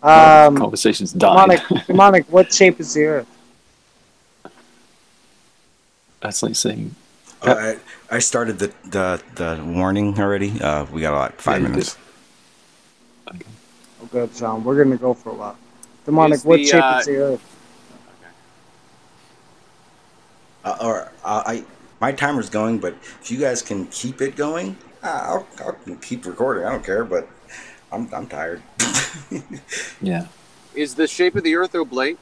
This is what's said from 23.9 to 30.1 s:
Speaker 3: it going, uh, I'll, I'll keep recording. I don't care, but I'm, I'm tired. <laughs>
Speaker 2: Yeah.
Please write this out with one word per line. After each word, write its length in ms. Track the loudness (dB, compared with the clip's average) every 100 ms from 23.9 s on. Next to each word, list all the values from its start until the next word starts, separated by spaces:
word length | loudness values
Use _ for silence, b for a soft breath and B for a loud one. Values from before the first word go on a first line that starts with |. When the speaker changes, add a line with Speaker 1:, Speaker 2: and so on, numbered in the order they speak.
| -12 -12 -8
Speaker 3:
it 120 | -8 -6
going, 400 | -6 -6 -10 -14 -20 -14
uh, 40 | -10
I'll, 400 | -8 -6 -6 -8 -16 -14 -14 -16
I'll 80 | -18
keep 280 | -12 -12 -12
recording. 380 | -6 -4 -4
I 60 | -6
don't 140 | -8
care, 200 | -6 -6
but 240 | -4 -6 -8 -20 _ B B B _
I'm, 200 | -12 -12
I'm 120 | -12 -14
tired. 360 | -12 -12 -12 -18
<laughs> 60 | -12 -8 -8 -8 -12 -16 -16 -16 -20 -16 B B B
Speaker 2:
Yeah. 260 | -8